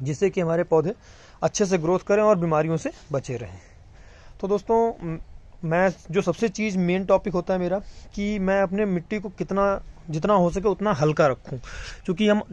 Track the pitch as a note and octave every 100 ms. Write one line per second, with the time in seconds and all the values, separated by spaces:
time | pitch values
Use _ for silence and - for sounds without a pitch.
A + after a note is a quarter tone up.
0 | C3 C#3+ G3 F#3+ E3 E3+ E3 D#3+ D#3+ A#3
1 | - - - - D#3+ - G3+ F#3 D#3 F3+
2 | - G3+ G#3+ G3 E3+ D#3 D#3+ E3 C#4+ -
3 | - C#3 - A#2 G2+ F#2 - - - -
4 | - - - - F#3+ G3+ - A3+ A#3 A#3
5 | E3+ D#3+ - - - - E3 E3+ F#3 -
6 | - F3 F#3 E3 A3+ - G#3+ F#3 F3 F#3
7 | F#3+ F#3+ G3 F3 F3 F#3 F3 G3 - -
8 | - - G#3 G#3 F#3 G3 F#3+ G3 G#3 F3+
9 | - G#3+ G3 - E3+ G3 G3+ G3 - -
10 | - D#3 G3 G3+ F3 F3+ G3+ F3+ G#3 C#3+
11 | D3+ D3+ D3+ B2 - C3 - - - -
12 | - F3 G#3+ G#3 -